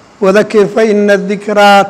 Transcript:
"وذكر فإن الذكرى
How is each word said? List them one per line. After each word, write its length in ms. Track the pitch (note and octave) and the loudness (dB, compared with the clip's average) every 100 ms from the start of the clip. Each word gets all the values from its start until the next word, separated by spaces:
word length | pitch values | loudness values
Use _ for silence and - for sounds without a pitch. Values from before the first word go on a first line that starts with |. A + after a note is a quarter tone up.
| _ - | _ -4
"وذكر 440 | G3 G3 G#3+ A3 G3 | 0 0 0 0 0
فإن 460 | A3+ A3 G#3 G3+ | 0 0 0 0
الذكرى 600 | G3+ F#3 G3+ G#3 G#3 G3+ G3+ | -2 -2 -8 -4 0 4 4